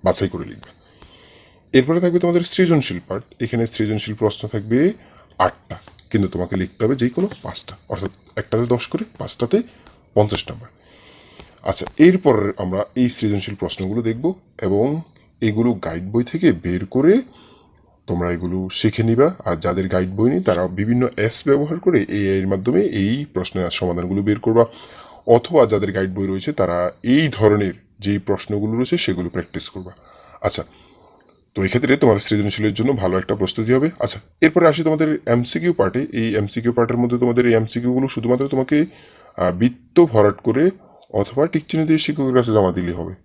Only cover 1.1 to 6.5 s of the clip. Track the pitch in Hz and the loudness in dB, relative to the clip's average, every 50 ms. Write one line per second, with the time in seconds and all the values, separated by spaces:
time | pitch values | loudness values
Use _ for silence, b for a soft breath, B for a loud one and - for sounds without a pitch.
1.1 | b b b b b b b b b b b _ - 131 127 139 165 175 180 180 | b b b b b b b b b b b _ 2 4 4 4 0 2 2 2
2.1 | 170 180 175 175 170 175 170 - - - 185 175 170 151 131 - 95 87 - _ | 2 2 0 2 0 0 -2 -2 0 2 4 4 4 2 2 0 -6 -8 -8 _
3.1 | 92 104 - - - _ 117 113 - 117 117 113 - - 107 104 107 107 - 110 | -10 -10 -10 -12 -10 _ -6 -4 -2 -2 -2 -2 -2 -4 -2 -2 -2 -4 -4 -6
4.1 | 107 - 113 104 - - - 107 - 110 101 107 117 127 151 185 226 b b b | -6 -2 -2 -2 -2 -2 -10 -8 -6 -8 -4 0 0 2 2 2 0 b b b
5.1 | b b b b b - 92 90 - - _ _ - - - - - - _ _ | b b b b b -2 -2 -2 -2 -6 _ _ -18 -18 -18 -20 -20 -20 _ _
6.1 | - 110 95 92 - 87 90 87 | -2 -2 -2 0 -2 -6 -6 -4